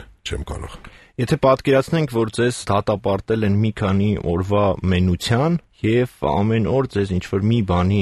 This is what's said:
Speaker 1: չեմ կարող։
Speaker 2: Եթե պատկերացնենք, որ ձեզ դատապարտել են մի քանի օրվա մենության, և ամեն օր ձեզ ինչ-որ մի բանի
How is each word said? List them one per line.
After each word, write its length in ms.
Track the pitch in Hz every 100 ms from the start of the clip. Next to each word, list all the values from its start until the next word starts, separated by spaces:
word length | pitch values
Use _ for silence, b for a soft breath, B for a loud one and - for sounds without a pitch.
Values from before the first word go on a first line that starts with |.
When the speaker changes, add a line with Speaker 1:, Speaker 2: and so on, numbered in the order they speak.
| - _
Speaker 1:
չեմ 240 | - -
կարող։ 320 | - - 87 - B B B
Speaker 2:
Եթե 240 | - 120 156
պատկերացնենք, 720 | 135 131 - 135 - 165 147
որ 200 | 113 113
ձեզ 260 | - 120 -
դատապարտել 800 | - 101 - 101 104 98 - 113
են 140 | 104 101
մի 100 | 110
քանի 380 | - 98 98 104 98
օրվա 400 | - 85 92 104 101 -
մենության, 800 | 92 90 92 87 - 117 156 175 - _
և 400 | 110 117 123 -
ամեն 420 | 71 76 107 113 95
օր 220 | 135 127
ձեզ 240 | 101 98
ինչ-որ 320 | 90 - 98
մի 140 | 107 117
բանի 380 | 95 90 90 104